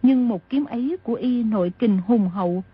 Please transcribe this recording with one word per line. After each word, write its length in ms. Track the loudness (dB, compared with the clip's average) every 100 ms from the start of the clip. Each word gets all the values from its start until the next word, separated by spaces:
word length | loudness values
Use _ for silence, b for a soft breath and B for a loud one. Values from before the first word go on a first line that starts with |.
Nhưng 260 | 6 4 2
một 200 | -2 _
kiếm 160 | -4
ấy 320 | -2 -4 -4 -4
của 120 | -6
y 280 | -4 -2 -2
nội 300 | 0 0 -2 0
kình 200 | 0 0 2
hùng 220 | 2 2
hậu 360 | -2 -4 -4 -8